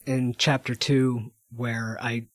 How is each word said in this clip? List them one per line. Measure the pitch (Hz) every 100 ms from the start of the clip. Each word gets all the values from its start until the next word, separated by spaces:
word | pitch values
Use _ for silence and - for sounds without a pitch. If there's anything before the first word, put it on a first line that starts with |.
in | - 131 123 -
chapter | 156 131 -
two | 117 - 135 131 123 107 _ - 117
where | 120 113 113 -
I | 120 117 117